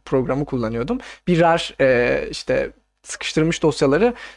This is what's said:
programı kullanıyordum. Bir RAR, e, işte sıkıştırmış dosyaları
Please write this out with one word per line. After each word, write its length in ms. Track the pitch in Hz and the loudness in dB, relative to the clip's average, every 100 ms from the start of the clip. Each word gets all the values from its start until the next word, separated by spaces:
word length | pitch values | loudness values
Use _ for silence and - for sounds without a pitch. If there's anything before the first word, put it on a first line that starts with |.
programı 400 | - 135 123 135 | -2 -2 0 -2
kullanıyordum. 540 | 147 131 110 117 127 254 - - - | -2 -4 -4 -4 -4 -6 -8 -10 0
Bir 120 | 165 | 4
RAR, 340 | 170 165 - - | 4 2 -2 0
e, 480 | 135 123 120 143 151 | 4 4 2 0 -4
işte 400 | - - 131 139 - _ _ | -10 -2 -2 -2 -8 _ _
sıkıştırmış 600 | - - - - 160 - | -16 -10 -4 0 0 2
dosyaları 520 | 160 147 143 147 233 240 - | 0 2 2 4 2 -2 -14